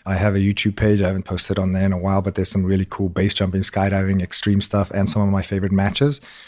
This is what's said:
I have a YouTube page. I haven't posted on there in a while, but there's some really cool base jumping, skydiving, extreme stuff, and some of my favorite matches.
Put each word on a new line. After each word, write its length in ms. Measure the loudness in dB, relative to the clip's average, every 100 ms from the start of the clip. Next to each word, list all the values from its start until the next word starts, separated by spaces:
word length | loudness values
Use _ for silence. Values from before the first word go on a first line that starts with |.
| -4
I 100 | 0
have 200 | 2 2
a 40 |
YouTube 360 | 2 0 -2 0
page. 260 | 2 2
I 60 | 2
haven't 160 | -2 -4
posted 340 | -6 -4 -2
on 120 | 0
there 140 | 0 0
in 80 |
a 40 | 0
while, 240 | 0 0
but 140 | 0 -2
there's 140 | -2
some 160 | 0 2
really 220 | 0 0
cool 200 | -2 -2
base 240 | 0 0
jumping, 280 | 0 0 0
skydiving, 600 | -2 0 0 0 0 0
extreme 380 | -2 -2 0 0
stuff, 320 | 2 -2 0
and 180 | 0 0
some 120 | 0
of 80 | 0
my 120 | 0
favorite 300 | -2 -2 0
matches. 480 | 2 2 2 0 -2 -10 -20